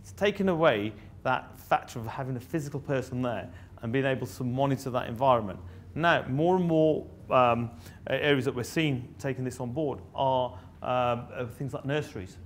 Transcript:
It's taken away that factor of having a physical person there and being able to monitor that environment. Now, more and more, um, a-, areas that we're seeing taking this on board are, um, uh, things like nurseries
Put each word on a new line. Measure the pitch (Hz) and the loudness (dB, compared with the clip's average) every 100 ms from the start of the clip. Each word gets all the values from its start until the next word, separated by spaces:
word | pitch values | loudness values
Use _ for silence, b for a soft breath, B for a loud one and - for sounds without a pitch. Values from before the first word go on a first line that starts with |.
It's | - | -18
taken | - 202 202 190 | 0 0 2 2
away | 165 160 110 107 - B - | 6 4 4 0 -6 B -6
that | 127 127 - - | 0 0 -2 -18
factor | - 151 - 123 | 0 0 0 -8
of | 110 | -8
having | - 131 127 | -6 -6 -6
a | |
physical | - 165 143 139 | -4 -4 -4 -8
person | 143 135 - 123 | -2 -2 -2 -2
there | 123 104 87 B B - | -2 -2 -6 B B -10
and | 117 | -2
being | 131 135 | 2 2
able | 123 123 | 0 -4
to | - | -4
monitor | 123 127 139 131 135 | -4 0 2 0 0
that | 120 - | -2 -2
environment. | 113 135 120 104 90 - B B 139 | 2 6 6 4 -8 -12 B B 0
Now, | 170 147 - | 4 4 2
more | 131 165 185 | 2 4 4
and | 170 | 4
more, | 160 156 - - - - | 4 4 2 -4 -16 2
um, | 131 123 117 117 B B B - | 6 6 4 0 B B B -4
a-, | 135 | 0
areas | 147 143 127 | 4 4 2
that | 120 | -2
we're | |
seeing | 117 165 156 127 120 - | -4 0 0 0 -6 -8
taking | 143 131 | -6 -4
this | 127 - | -6 -6
on | 123 | -6
board | 127 151 120 - | -4 -4 -4 -10
are, | - 135 131 123 B B - | -2 0 2 -2 B B -8
um, | - 127 123 120 - | -2 0 2 0 -4
uh, | - 123 - | -8 -8 -6
things | 139 | -8
like | 139 135 | -6 -2
nurseries | 151 147 110 92 - | -4 -4 -10 -12 -14